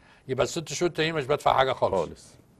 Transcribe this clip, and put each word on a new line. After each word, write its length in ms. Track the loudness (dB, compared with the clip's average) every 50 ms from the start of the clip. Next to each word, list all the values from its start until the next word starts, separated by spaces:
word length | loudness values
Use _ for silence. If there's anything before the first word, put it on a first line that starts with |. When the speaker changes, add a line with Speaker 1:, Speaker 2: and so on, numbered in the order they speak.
| _ -20 -20 _ -8
Speaker 1:
يبقى 160 | -4 -2 -2 -2
الست 260 | -2 -2 -6 -8 -6
شهور 200 | -4 -2 -2 0
التانيين 260 | 0 0 -2 -2 -2
مش 100 | -2 0
بدفع 280 | 0 0 2 2 2 4
حاجة 180 | 4 4 2
خالص. 240 | 2 0 0 0 2
Speaker 2:
خالص. 380 | 0 -2 -2 -6 -14 -20 -20 -20 -20 _ _ _